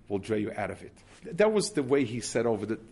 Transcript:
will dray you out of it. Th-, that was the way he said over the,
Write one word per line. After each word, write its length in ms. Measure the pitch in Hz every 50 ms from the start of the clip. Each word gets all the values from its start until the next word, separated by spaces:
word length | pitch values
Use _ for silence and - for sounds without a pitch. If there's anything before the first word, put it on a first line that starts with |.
| - -
will 100 | 101 98
dray 200 | 95 - 110 107
you 120 | 107 107 -
out 140 | - 98 -
of 100 | - - -
it. 100 | - - - - - - - -
Th-, 120 | - -
that 160 | 165 214 220 220
was 200 | 208 175 - -
the 100 | 151 135
way 220 | 123 139 143 135
he 160 | 107 120 120
said 260 | 110 - - 123 113
over 180 | 120 113 101 104
the, 140 | 104 110 - - -